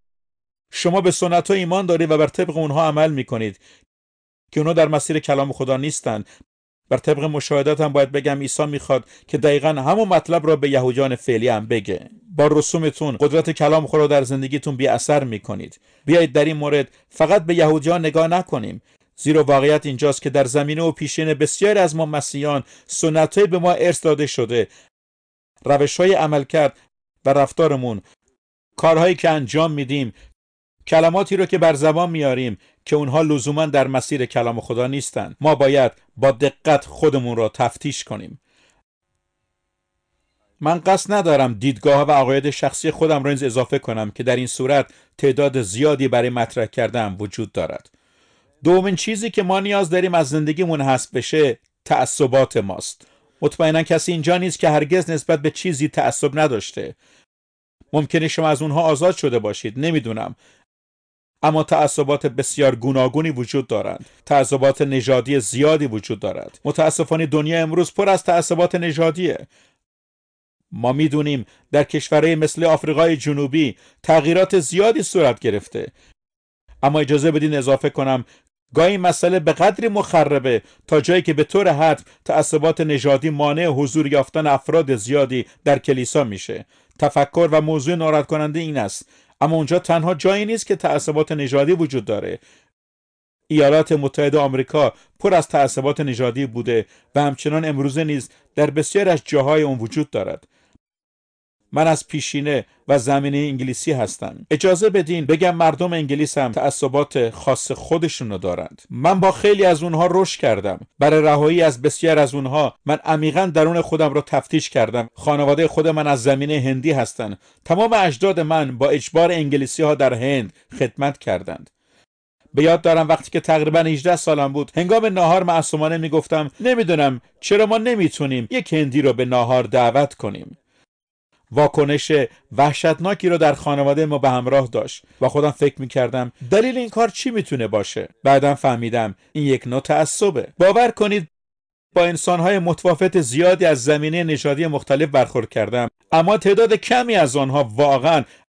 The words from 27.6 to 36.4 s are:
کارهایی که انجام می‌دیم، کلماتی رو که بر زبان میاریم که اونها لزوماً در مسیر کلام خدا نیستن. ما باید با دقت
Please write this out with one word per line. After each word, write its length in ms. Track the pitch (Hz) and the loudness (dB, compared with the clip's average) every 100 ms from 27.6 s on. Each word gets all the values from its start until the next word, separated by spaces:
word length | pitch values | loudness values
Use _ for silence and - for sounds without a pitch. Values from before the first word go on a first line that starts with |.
| 160 139 123 104 - _ _ _ _ _ _ - | 0 0 -4 -8 -10 _ _ _ _ _ _ 0
کارهایی 400 | 160 160 175 180 | 2 4 4 2
که 140 | 170 | 2
انجام 420 | 156 123 147 165 | 0 -2 -2 0
می‌دیم، 420 | 147 131 143 120 - - _ _ _ _ _ - | -2 -4 -4 -6 -10 -20 _ _ _ _ _ 0
کلماتی 500 | 160 165 180 196 190 | 4 4 2 0 0
رو 80 | 185 | 0
که 120 | 185 | 2
بر 160 | 165 | 2
زبان 360 | 147 156 156 175 | 4 2 2 0
میاریم 480 | 165 139 127 127 98 _ _ - | -2 0 0 -4 -8 _ _ -2
که 100 | 151 | -2
اونها 260 | 143 143 | 0 0
لزوماً 440 | 156 147 127 147 160 | 2 0 -2 -2 0
در 220 | 143 131 | 0 0
مسیر 380 | 131 - 147 123 | -2 -4 -4 -4
کلام 340 | 123 120 117 | -2 -2 -4
خدا 280 | - 120 127 | -6 -4 -4
نیستن. 480 | 139 - - 101 - | -4 -6 -8 -10 -4
ما 140 | 147 143 | 0 2
باید 360 | 139 139 123 - _ - | 4 4 2 -2 _ -2
با 140 | 135 | 0
دقت 540 | 117 | 2